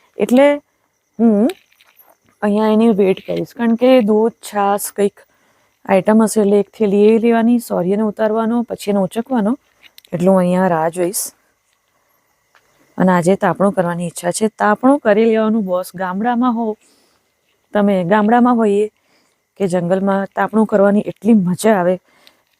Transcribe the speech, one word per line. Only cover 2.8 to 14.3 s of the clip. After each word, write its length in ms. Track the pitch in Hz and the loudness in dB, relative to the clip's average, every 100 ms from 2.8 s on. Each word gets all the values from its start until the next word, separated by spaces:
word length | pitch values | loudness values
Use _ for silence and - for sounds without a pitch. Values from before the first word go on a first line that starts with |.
| 233 | 2
વેઇટ 380 | 196 190 190 - | 2 0 -2 -6
કરીશ, 260 | 170 165 | -8 -8
કારણ 220 | - 233 | -6 -4
કે 260 | 226 247 262 | 0 4 4
દૂધ, 320 | 208 214 226 | 4 2 0
છાશ, 600 | - - 202 202 202 - | -4 -8 -4 -2 -2 -4
કંઈક 280 | - 202 - _ _ _ _ _ _ | -4 -4 -4 _ _ _ _ _ _
આઇટમ 380 | - 190 175 220 | -2 0 2 2
હશે 180 | 214 220 | 2 0
એટલે 200 | 202 202 | 2 0
એક 100 | 196 | 0
થેલી 340 | - 214 202 | -4 0 4
એ 140 | 208 226 | 4 4
લેવાની, 400 | 233 226 233 240 | 2 2 2 0
શૌર્યને 440 | - 190 175 202 | -2 -4 -2 -2
ઉતારવાનો, 600 | 220 202 220 220 220 240 | -2 -2 -2 -2 -2 -4
પછી 280 | 233 196 - | -4 -8 -4
એને 100 | 202 | -2
ઉચકવાનો, 580 | 185 233 233 247 202 269 _ _ _ _ _ | -2 -6 -4 -2 -2 -4 _ _ _ _ _
એટલે 160 | 170 180 | -2 2
હું 100 | 190 | 2
અહીંયા 300 | 180 180 185 | 2 0 0
રાહ 200 | 165 160 | 0 -2
જોઈશ. 440 | 175 175 220 - - _ _ _ _ _ _ _ _ _ _ _ _ _ _ _ - | -4 -4 -6 -10 -14 _ _ _ _ _ _ _ _ _ _ _ _ _ _ _ -2
અને 140 | 185 | 0
આજે 240 | 180 170 196 | 2 0 0
તાપણું 360 | 190 160 196 | -2 0 0
કરવાની 340 | 196 170 175 175 | 0 -4 -6 -8
ઈચ્છા 240 | - 175 | -6 -8